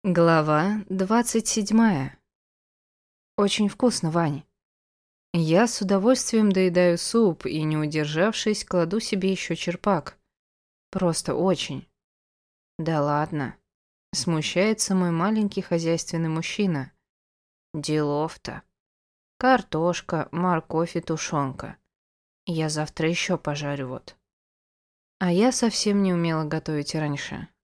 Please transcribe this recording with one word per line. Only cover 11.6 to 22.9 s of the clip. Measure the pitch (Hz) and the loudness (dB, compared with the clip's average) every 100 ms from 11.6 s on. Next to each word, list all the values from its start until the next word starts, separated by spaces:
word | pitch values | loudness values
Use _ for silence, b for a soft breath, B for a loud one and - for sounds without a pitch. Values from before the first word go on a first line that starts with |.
| - 127 - _ _ _ _ _ _ _ _ - | -2 -10 -12 _ _ _ _ _ _ _ _ -6
Да | 160 156 | -2 0
ладно. | 147 147 156 151 123 - _ _ _ _ _ | 0 0 -2 -4 -6 -10 _ _ _ _ _
Смущается | - - 160 151 175 208 214 - | -6 -2 -2 0 0 2 0 0
мой | 190 180 | 2 2
маленький | 165 185 220 202 196 | 0 0 0 0 -4
хозяйственный | - 170 165 165 - 165 165 | -2 -2 0 -2 -2 -4 -2
мужчина. | 160 170 - 202 151 131 _ _ _ _ _ _ _ _ | -2 -4 -2 0 0 -6 _ _ _ _ _ _ _ _
Делов-то. | 156 143 151 147 147 160 - - 147 _ _ _ _ _ _ _ _ | -8 -2 0 0 -2 -4 -6 -14 -14 _ _ _ _ _ _ _ _
Картошка, | 254 254 - 165 170 170 - 160 - | 4 4 2 0 0 0 -4 -4 -4
морковь | 170 180 165 - 160 170 175 | -2 0 0 -2 -2 -2 -4
и | |
тушёнка. | - 160 - 151 139 135 - - _ _ _ _ _ _ - | -4 -6 -2 -2 -4 -6 -14 -16 _ _ _ _ _ _ -6
Я | 160 156 | -4 -2
завтра | 151 151 | -2 -6